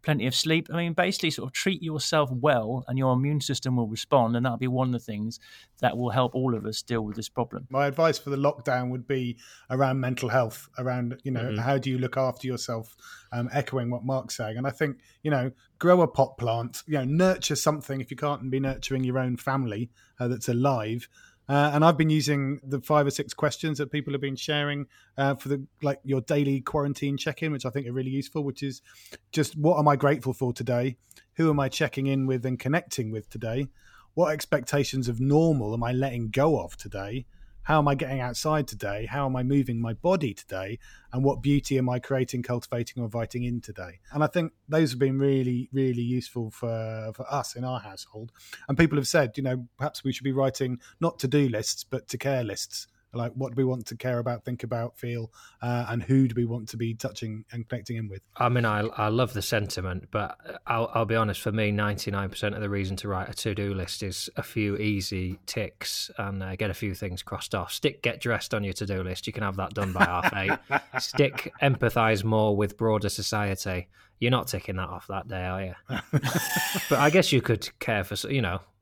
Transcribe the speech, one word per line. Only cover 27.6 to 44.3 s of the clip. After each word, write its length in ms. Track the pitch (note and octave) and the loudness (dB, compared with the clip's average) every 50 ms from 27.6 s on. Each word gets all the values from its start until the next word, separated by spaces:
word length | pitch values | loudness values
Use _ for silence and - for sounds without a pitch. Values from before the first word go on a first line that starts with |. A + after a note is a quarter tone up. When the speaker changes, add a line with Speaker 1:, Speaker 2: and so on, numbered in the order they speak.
| - | -4
Speaker 2:
I 60 | B2+ | -4
think 160 | A2+ C#3+ C3+ | -4 -4 -4
are 40 | A#2+ | -4
really 200 | B2 C3 C3 C3 | -4 -4 -4 -2
useful, 320 | C3 C#3 C3+ - - D#3+ C#3+ | -4 -4 -4 -4 -4 -4 -4
which 180 | C#3 C3 - | -4 -4 -4
is 220 | C#3+ C#3 B2+ - _ - - - - - - - _ _ | -6 -8 -8 -10 _ -20 -20 -20 -20 -20 -20 -20 _ _
just, 260 | - D#3+ D3 - - | 0 0 0 0 0
what 220 | D3+ D3 E3 F3 D3+ | 2 4 4 4 6
am 80 | D3 | 6
I 80 | D3+ C#3+ | 6 6
grateful 380 | B2+ D3 C#3 D3+ B2 A#2 C3 B2 | 6 4 2 2 2 -2 -6 -4
for 200 | - C3+ B2 A#2+ | -2 -4 -4 -2
today? 440 | - C3 C3 B2 A#2+ B2+ C3+ A#2+ _ _ _ - - _ _ _ | -4 -2 0 0 0 0 -2 -4 _ _ _ -20 -20 _ _ _
Who 120 | - E3 D#3+ | 2 2 4
am 100 | D3+ D3 | 4 4
I 80 | C3+ | 2
checking 380 | C3+ - - D#3 - - C#3 C3+ | 0 0 0 -2 0 0 -2 0
in 220 | C#3 C#3 C3+ C3 | 2 2 2 2
with 180 | C3 C3 B2 A#2 | 2 0 0 0
and 140 | C3 C3 - | -2 -4 -2
connecting 500 | - C3 D3 F3 F3 - - - A#2 A2 | 0 0 0 0 0 -2 -6 -4 -4 -4
with 200 | A2 G#2+ - - | -4 -6 -8 -10
today? 360 | - A2+ A#2 A2+ A#2 C3+ C#3+ C3+ _ _ _ - - - _ _ _ | -10 -8 -6 -4 -2 -2 -4 -4 _ _ _ -20 -20 -20 _ _ _
What 180 | D#3+ F3 D3+ | 2 4 4
expectations 760 | D#3 D3 - - - C#3+ B2 - - C#3+ C#3 - - C3+ B2 | 2 -2 0 0 0 0 0 0 2 2 2 2 0 -2 -2
of 120 | A#2+ A#2 A2+ | -2 0 0
normal 540 | C3 C#3 C#3+ D#3 E3 E3 D3+ C3+ G#2+ G#2+ A2+ | 2 6 6 6 6 6 4 4 2 -2 -2
am 100 | A#2 A#2 | -2 0
I 80 | A#2+ | 0
letting 380 | B2+ B2+ C3+ C3+ A#2+ A#2+ A#2 A2 | 0 0 0 0 -2 -4 -4 0
go 300 | G#2 C3 C#3+ D#3+ D3+ A2 | 2 4 4 4 4 2
of 180 | E2+ E2+ - | 0 -4 -10
today? 480 | - - G2+ G#2+ G2 G2 G2+ A#2 C3+ B2 - - - - - - - - | -14 -12 -8 -8 -6 -6 -4 -6 -8 -8 -10 -18 -20 -20 -20 -20 -10 0
How 140 | - D#3 | 2 4
am 100 | D#3 C#3+ | 4 6
I 60 | C#3+ C#3+ | 4 2
getting 260 | C#3 D#3+ C3 C3+ C3 | 2 -2 -4 -2 -2
outside 480 | B2 B2 A#2+ - - D#3 D#3 D3+ C3 | -2 -4 -4 -2 0 2 2 2 0
today? 380 | - G#2+ G#2 - G2+ G2+ G#2 A#2 | -2 -6 -8 -6 -6 -4 -4 -6
How 220 | G#2+ B2 C#3+ C#3+ | -4 -4 -2 -2
am 80 | C3 C3 | 0 0
I 80 | B2+ B2 | 0 2
moving 360 | B2+ C#3 C#3+ C3 A#2+ A#2+ A#2 | 4 4 4 4 2 -2 -2
my 140 | A#2 A#2 A2+ | -2 -4 -4
body 400 | - - F3 F#3+ F#3 D3+ A#2 F#2+ | 0 2 2 2 4 2 -2 -4
today? 460 | - - - - F#2+ F#2+ G2+ A#2 - - - - - _ - - | -6 -10 -8 -6 -6 -6 -6 -8 -10 -12 -20 -20 -20 _ -6 -2
And 100 | B2+ C3+ | 2 2
what 200 | C#3 C3 A#2+ A2+ | 4 2 4 2
beauty 340 | C#3+ C#3+ C#3+ - - C#3 | 4 4 4 2 2 0
am 100 | C3 B2+ | 2 2
I 120 | B2 B2 B2 | 2 0 -2
creating, 420 | - - C#3 C3 B2+ - - B2 | -2 -2 0 0 0 0 -2 -6
cultivating, 580 | A#2+ - B2 A#2+ - - - A#2+ A#2+ - - B2+ A#2+ | -2 -2 -4 -4 -4 -4 -4 -4 -4 -4 -6 -6 -6
or 20 | |
inviting 380 | A2 A2 A#2 A2+ - - B2 A#2+ | -4 -4 -4 -4 -4 -4 -4 -4
in 180 | B2 A#2+ A#2 | -2 -4 -6
today? 380 | - - G2+ G2 F2+ F2 F2 _ _ - | -6 -10 -12 -12 -12 -14 -14 _ _ -6
And 120 | - D3 D3+ | 0 0 0
I 40 | |
think 260 | D3+ | 2